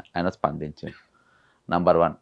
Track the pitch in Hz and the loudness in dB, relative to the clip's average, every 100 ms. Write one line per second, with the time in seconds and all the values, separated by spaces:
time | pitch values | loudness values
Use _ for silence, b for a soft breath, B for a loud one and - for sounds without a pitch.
0 | - 85 87 - 76 76 76 76 76 - | -12 -6 -4 -2 -4 -4 -10 -12 -16 -18
1 | _ _ _ _ _ _ - 87 87 85 | _ _ _ _ _ _ -4 0 4 4
2 | 82 - | 4 0